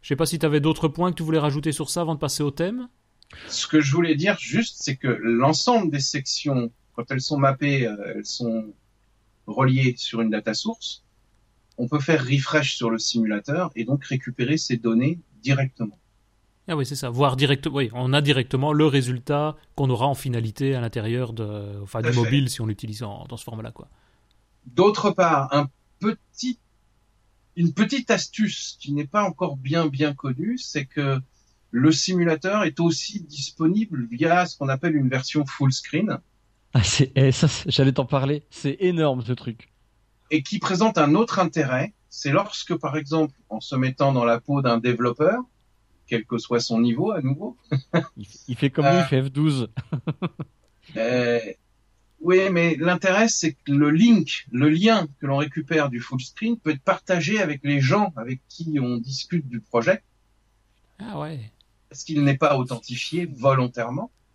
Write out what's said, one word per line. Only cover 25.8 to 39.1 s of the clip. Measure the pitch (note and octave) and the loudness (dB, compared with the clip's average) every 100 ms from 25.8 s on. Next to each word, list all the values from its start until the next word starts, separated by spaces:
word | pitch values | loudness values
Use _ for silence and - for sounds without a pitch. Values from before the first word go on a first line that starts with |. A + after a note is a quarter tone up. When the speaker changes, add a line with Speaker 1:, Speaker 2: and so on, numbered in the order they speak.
| _ _ | _ _
Speaker 2:
petit, | G#3 A3+ _ - B3+ A#3 _ _ _ _ _ _ _ _ _ - | -2 -2 _ -8 -6 -6 _ _ _ _ _ _ _ _ _ 0
une | E3+ | 0
petite | C#3 D#4 C#4 A#3+ | 2 0 0 0
astuce | G3+ - - G#3+ - - - | 0 0 -2 -2 -2 -12 -12
qui | C#3+ | -6
n'est | C#3+ D3 | -4 -2
pas | G#3 | 0
encore | - - F3 C#3 | 0 -2 -6 -4
bien, | C3 E3 D#3 | -2 0 0
bien | C3+ D3+ | 0 -2
connue, | C#3 C3+ B2+ G3 B3 | -2 -6 -4 -4 -6
c'est | - D3+ C#3 | -6 -8 -6
que | - C#3 C3+ C3 _ _ _ _ | -4 -2 -2 -4 _ _ _ _
le | A#2+ D3 | 2 4
simulateur | D#3+ - F3+ E3+ D#3 F#3 G#3 | 4 2 2 2 0 0 0
est | F#3 - | 0 0
aussi | E3+ D#3 - G3+ | 0 0 -6 -10
disponible | D#3 C#3+ C3+ - D#3+ G#3 A3 D3 A#2 | -12 -12 -12 0 2 2 0 -4 -6
via | A#2+ D#3+ F3 F3 | -2 2 4 2
ce | - | -2
qu'on | C3+ | -4
appelle | C3+ F3 D#3 | -2 0 2
une | C3 | 2
version | C3 - D#3 C#3 | 0 -2 -4 -4
full | - C3+ | 0 0
screen. | C3 - - A2+ - _ _ _ _ _ | 0 -4 -2 -2 -4 _ _ _ _ _
Speaker 3:
Ah, | B2+ | 0
c'est, | F#2+ - C3 - | 2 2 2 4
eh, | C3+ | 4
ça, | C3 D#3 | 4 2
c'est, | - - | 0 -4
j'allais | - C3+ | 2 2
t'en | C3+ B2+ | 2 0
parler. | C#3+ C3+ D3 _ | 0 0 -4 _
C'est | - C#3+ C#3+ | -6 -6 0
énorme, | F#3 E3+ D#3 | 0 2 0